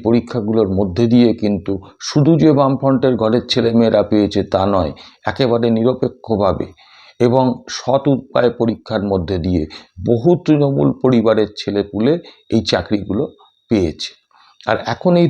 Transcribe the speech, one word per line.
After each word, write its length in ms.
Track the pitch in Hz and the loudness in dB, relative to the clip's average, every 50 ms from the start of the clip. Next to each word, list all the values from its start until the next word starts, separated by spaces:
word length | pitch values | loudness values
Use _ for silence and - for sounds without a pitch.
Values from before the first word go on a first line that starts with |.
পরীক্ষাগুলোর 640 | - 107 117 120 113 - - 123 101 107 110 113 107 95 95 92 | 0 0 0 0 0 -2 -6 -6 -4 -2 0 0 0 0 0 -2
মধ্যে 260 | 104 92 87 101 120 | -2 -2 0 -2 0
দিয়ে 240 | 113 120 123 120 113 107 | 2 4 4 4 4 2
কিন্তু 380 | - 107 104 104 92 92 - 98 90 - - - _ | 0 -2 -2 -2 -4 -4 -6 -6 -8 -8 -16 -20 _
শুধু 320 | - - - 147 143 160 165 | -14 -2 0 2 4 4 4
যে 140 | 151 156 156 | 4 4 4
বামফ্রন্টের 640 | 147 139 139 135 135 127 135 135 135 120 - 131 127 | 4 4 2 0 0 0 0 0 0 2 0 0 0
ঘরের 280 | 104 110 110 110 120 117 - | 0 0 0 0 0 -2 -2
ছেলেমেয়েরা 540 | - 127 117 113 113 117 117 110 104 104 | -2 0 0 2 2 2 2 4 2 2
পেয়েছে 380 | 98 - 110 107 101 95 - 101 95 98 | 0 2 2 0 0 2 0 -2 -2 0
তা 100 | - 95 95 | -2 -2 0
নয়, 260 | 101 101 92 85 73 71 - - - _ _ _ | 0 0 -2 -2 -4 -6 -12 -20 -20 _ _ _
একেবারে 400 | 107 104 - 139 117 117 117 117 117 | -8 -2 0 0 0 0 0 0 0
নিরপেক্ষভাবে 960 | 113 113 113 127 127 - - 123 - _ - - 113 98 104 95 87 - - - - _ - _ - - - - _ _ | 0 2 0 0 0 0 -4 -6 -6 _ -6 -4 -2 0 0 0 0 -2 -6 -10 -10 _ -20 _ -20 -20 -20 -20 _ _
এবং 240 | 117 123 120 131 127 127 120 95 - - | 2 2 4 2 2 2 -2 -4 -10 -14
সৎ 340 | - - - 127 127 135 - 143 | -14 -8 -4 -2 -2 0 2 0
উপায়ে 420 | 139 117 - - - 127 123 120 117 - | 0 0 -2 -4 -2 0 0 0 0 0
পরীক্ষার 440 | 120 113 107 - _ - 110 104 98 | -2 -2 -2 -4 _ -6 -4 -4 -2
মধ্যে 320 | 101 98 92 85 76 98 90 | 0 -2 -2 -2 -2 -4 -4
দিয়ে 240 | 78 92 90 82 78 78 - - - _ _ 92 92 | -2 -2 -2 -2 -2 -4 -10 -20 -20 _ _ -8 -2
বহু 240 | 110 120 117 113 175 175 - | 0 0 2 2 2 2 2
তৃণমূল 460 | - - 151 147 143 139 139 139 143 139 123 - | 2 0 2 2 2 0 0 0 0 0 -2 0
পরিবারের 480 | - 127 127 117 107 113 110 107 107 104 - | 0 2 2 2 2 2 2 2 0 -2 -6
ছেলেপুলে 560 | - - 104 101 101 98 - - 101 113 135 160 175 170 - - _ _ _ | -10 -8 -4 -4 -4 -4 -4 -4 -2 0 0 -2 -2 -6 -14 -20 _ _ _
এই 100 | - 113 98 - | -2 -2 0 0
চাকরিগুলো 540 | - 98 90 - 110 101 90 101 95 110 147 - - _ - _ _ _ _ | -2 -2 -2 -2 -4 -4 -4 -4 -4 -4 -4 -6 -10 _ -20 _ _ _ _
পেয়েছে। 460 | _ 117 104 90 80 71 - - - - _ _ _ _ _ _ _ _ _ - | _ 0 0 0 -2 -4 -8 -14 -14 -14 _ _ _ _ _ _ _ _ _ -4
আর 100 | - 110 - - | -4 -4 -2 -2
এখন 260 | - 120 - - 185 175 | -6 -8 -2 0 2 4
এই 120 | 175 175 | 4 2